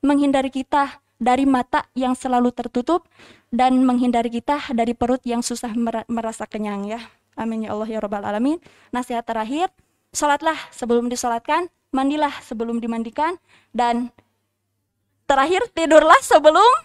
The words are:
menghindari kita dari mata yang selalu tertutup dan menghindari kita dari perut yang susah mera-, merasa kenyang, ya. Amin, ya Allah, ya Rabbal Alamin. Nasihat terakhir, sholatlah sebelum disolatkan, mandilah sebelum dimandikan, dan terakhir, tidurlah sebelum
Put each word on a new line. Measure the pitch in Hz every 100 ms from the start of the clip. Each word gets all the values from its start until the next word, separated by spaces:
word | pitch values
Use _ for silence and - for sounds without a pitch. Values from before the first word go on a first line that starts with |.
menghindari | 277 285 285 269 269
kita | 262 262 294 277 - _ _
dari | 233 247 277
mata | 262 247 302 -
yang | 247 254 254
selalu | 262 247 247
tertutup | - 240 196 190 330 _ _ - - _
dan | 240 254 262 262
menghindari | 247 247 233 233
kita | 233 - 294 -
dari | 240 233 233
perut | 240 254
yang | 240 233 240
susah | 240 247 220
mera-, | 233 226 -
merasa | 226 226 226 214
kenyang, | 214 208 202 202
ya. | 226 226 _ _ -
Amin, | 226 220
ya | 220 214
Allah, | 214
ya | 220
Rabbal | 208 202 202
Alamin. | 208 254 330 _ _ _
Nasihat | 240 254 233
terakhir, | 233 226 220 285 370 _ _ _ _ -
sholatlah | 294 285 320 302 -
sebelum | - 233 240 240
disolatkan, | 240 247 233 - 302 349 _ _
mandilah | 262 269 302 294 -
sebelum | - 226 233 233
dimandikan, | 226 226 233 226 311 359 _ _ _
dan | 226 240 233 247 _ _ _ _ _ _ _ _ _ _ _ -
terakhir, | 269 285 359 480 -
tidurlah | 330 311 311 415 -
sebelum | 359 302 320 440 571